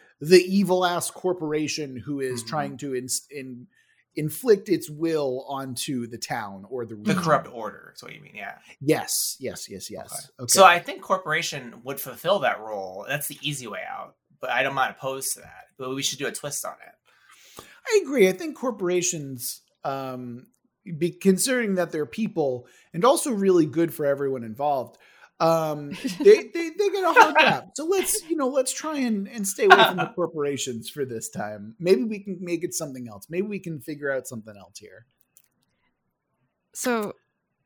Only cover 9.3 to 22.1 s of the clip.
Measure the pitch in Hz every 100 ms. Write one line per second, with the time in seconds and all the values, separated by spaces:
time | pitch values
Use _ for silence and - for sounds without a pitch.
9.3 | - 123 - - 95 - 101 - - -
10.3 | - 123 - 185 170 170 381 - 190 160
11.3 | 156 160 147 120 117 120 139 135 120 165
12.3 | 196 127 98 110 104 92 92 104 139 143
13.3 | 143 143 139 117 95 92 92 117 _ _
14.3 | _ 127 123 135 135 120 98 135 135 131
15.3 | - - - - - 131 135 139 - 135
16.3 | 104 147 - 90 - - - _ _ _
17.3 | - - - - - - 427 330 277 185
18.3 | 185 330 - 254 220 180 180 170 165 139
19.3 | 127 - - _ _ 151 135 131 127 123
20.3 | 120 - _ _ _ 202 160 170 170 190
21.3 | 185 262 254 220 190 170 165 147